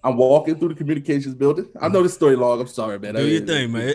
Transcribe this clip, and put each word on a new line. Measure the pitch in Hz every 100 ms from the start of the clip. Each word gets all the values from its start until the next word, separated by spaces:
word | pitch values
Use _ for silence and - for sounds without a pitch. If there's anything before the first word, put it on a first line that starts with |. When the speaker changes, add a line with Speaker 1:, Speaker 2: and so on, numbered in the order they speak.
Speaker 1:
I'm | 131 120
walking | 127 147 156 160
through | 170
the | 156
communications | 143 151 143 143 135 127
building. | 139 151 - -
I | 160
know | 196
this | 180
story | 175 151 131
long. | 123 120
I'm | 123
sorry, | - 110 101
man. | 104 107
Speaker 2:
Do |
Speaker 1:
I | 147
Speaker 2:
your | 160
Speaker 1:
mean, | 104
Speaker 2:
thing, | 147 123
man. | 117 123